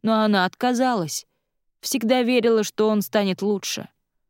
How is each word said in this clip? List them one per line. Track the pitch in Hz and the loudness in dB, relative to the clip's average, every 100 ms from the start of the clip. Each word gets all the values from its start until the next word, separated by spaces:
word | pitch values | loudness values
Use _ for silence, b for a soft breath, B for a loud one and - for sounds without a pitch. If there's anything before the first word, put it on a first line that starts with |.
но | 220 220 | -2 2
она | 214 202 | 2 2
отказалась. | 180 - 247 240 254 226 156 - - _ _ _ _ _ | 0 0 -2 0 0 0 -4 -8 -12 _ _ _ _ _
Всегда | - 262 226 254 | -6 -4 0 2
верила, | 233 247 226 220 | 2 2 2 2
что | 208 - 214 | 0 0 0
он | 208 | 0
станет | - 214 196 185 | 0 0 0 -2
лучше. | 202 196 - - - _ _ _ | -2 -4 -6 -10 -12 _ _ _